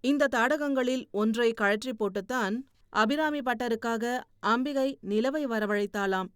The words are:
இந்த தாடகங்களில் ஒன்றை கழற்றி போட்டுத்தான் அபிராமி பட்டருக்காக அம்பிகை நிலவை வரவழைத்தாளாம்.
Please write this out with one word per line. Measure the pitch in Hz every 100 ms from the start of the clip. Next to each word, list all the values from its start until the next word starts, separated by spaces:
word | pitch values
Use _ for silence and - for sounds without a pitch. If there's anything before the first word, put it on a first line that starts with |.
இந்த | 247 285 277
தாடகங்களில் | 262 247 302 285 269 247 262 -
ஒன்றை | 202 220 220 233
கழற்றி | 226 202 214 254
போட்டுத்தான் | 240 202 196 190 254 196 226 269 _ _
அபிராமி | - 220 294 311 294
பட்டருக்காக | 254 233 247 226 233 226 233 247 - _
அம்பிகை | 196 233 262 269 269 269
நிலவை | - 208 254 302 277
வரவழைத்தாளாம். | 226 208 208 202 208 196 190 185